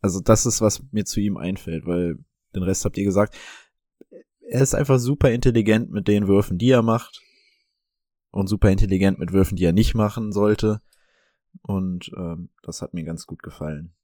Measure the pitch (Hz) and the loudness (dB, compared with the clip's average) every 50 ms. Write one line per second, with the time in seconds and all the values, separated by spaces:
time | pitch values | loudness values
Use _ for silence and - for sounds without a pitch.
0 | - 101 85 95 85 - - - - 123 113 - 110 107 - - - - - 107 | 0 -2 -2 -2 4 4 4 4 4 -2 -2 0 0 0 0 -2 -12 -8 -6 -6
1 | 101 - - - 101 104 98 - - 90 95 95 - - 82 82 - 80 87 87 | -6 -4 -4 -4 -2 -2 -4 -6 -6 -8 -8 -8 -8 -8 -8 -8 -6 -4 -4 -2
2 | 90 85 80 - - _ _ _ _ _ _ 95 92 90 95 - - - - - | -2 -4 -4 -8 -12 _ _ _ _ _ _ -6 -2 -2 -2 -2 -2 -6 -4 -2
3 | 98 101 92 98 104 104 - - - - - - _ _ _ _ _ _ _ _ | -2 0 2 0 0 0 -2 -16 -20 -20 -20 -20 _ _ _ _ _ _ _ _
4 | - _ - - _ _ _ _ _ - - 123 139 135 - - 151 135 135 127 | -20 _ -20 -20 _ _ _ _ _ -6 0 0 2 2 2 -2 2 2 2 2
5 | 120 123 143 143 - 135 113 120 - 131 117 117 107 104 107 110 120 - - 104 | 2 0 0 2 2 2 2 4 2 4 4 4 4 4 2 2 2 -2 -6 -4
6 | 92 - 104 104 104 95 98 101 101 - 90 87 113 123 131 123 113 113 113 117 | 0 2 2 2 4 4 4 2 2 0 -2 0 2 4 4 4 4 2 0 0
7 | - - - - _ _ _ _ _ _ _ _ _ _ _ _ _ _ _ _ | -2 -6 -20 -20 _ _ _ _ _ _ _ _ _ _ _ _ _ _ _ _
8 | _ _ _ _ _ _ - - 98 92 107 98 - 107 95 95 - 98 95 92 | _ _ _ _ _ _ -6 -6 -4 -4 -2 2 4 4 4 4 2 2 2 2
9 | 95 98 95 - - 87 90 98 95 - - 85 90 85 82 98 110 - - 120 | 2 2 2 0 -6 -2 2 2 2 2 2 0 0 2 4 4 2 2 2 0
10 | 107 104 101 - 110 107 101 101 101 104 104 - - 107 107 104 _ _ _ _ | 0 0 -2 -4 -8 -6 -2 0 0 0 0 0 0 -2 -2 -4 _ _ _ _
11 | _ _ _ _ _ _ _ _ _ _ _ - _ - 101 95 95 92 90 90 | _ _ _ _ _ _ _ _ _ _ _ -20 _ -6 -4 -4 -4 -4 -6 -8
12 | - - - - 90 85 82 82 87 - _ _ _ - 82 - - - - 87 | -10 -14 -14 -12 -10 -10 -10 -10 -12 -16 _ _ _ -16 -14 -12 -14 -12 -10 -10
13 | 80 78 82 82 - _ - - - - - - 76 76 78 73 80 85 _ _ | -10 -10 -10 -12 -12 _ -18 -16 -16 -18 -16 -12 -10 -10 -10 -10 -12 -16 _ _